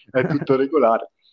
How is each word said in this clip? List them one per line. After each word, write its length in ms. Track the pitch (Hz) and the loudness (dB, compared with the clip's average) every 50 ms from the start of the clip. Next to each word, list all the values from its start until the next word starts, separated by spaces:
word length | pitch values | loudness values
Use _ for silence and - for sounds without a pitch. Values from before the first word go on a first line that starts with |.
<laughs> 80 | _ _ | _ _
è 160 | - 131 127 | -2 -2 -2
tutto 300 | - 156 - 160 - 135 | -2 -2 -4 -2 0 0
regolare. 560 | 131 139 139 160 143 120 113 113 - - - _ _ _ _ | 0 0 0 0 2 2 2 2 0 -2 -8 _ _ _ _